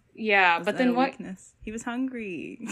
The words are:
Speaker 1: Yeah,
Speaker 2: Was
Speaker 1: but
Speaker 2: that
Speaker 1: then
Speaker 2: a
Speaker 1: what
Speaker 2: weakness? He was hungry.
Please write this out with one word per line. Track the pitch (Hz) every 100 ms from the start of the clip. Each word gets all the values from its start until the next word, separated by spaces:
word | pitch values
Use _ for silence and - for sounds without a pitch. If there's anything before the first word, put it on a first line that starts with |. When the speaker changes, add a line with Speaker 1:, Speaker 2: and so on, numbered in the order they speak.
| _
Speaker 1:
Yeah, | - 214 202 180 170
Speaker 2:
Was |
Speaker 1:
but | 175
Speaker 2:
that | 208
Speaker 1:
then | 254
Speaker 2:
a |
Speaker 1:
what | 240 269
Speaker 2:
weakness? | - 185 190 - _
He | 220
was | 226
hungry. | 240 240 262 247 202 160 80 - -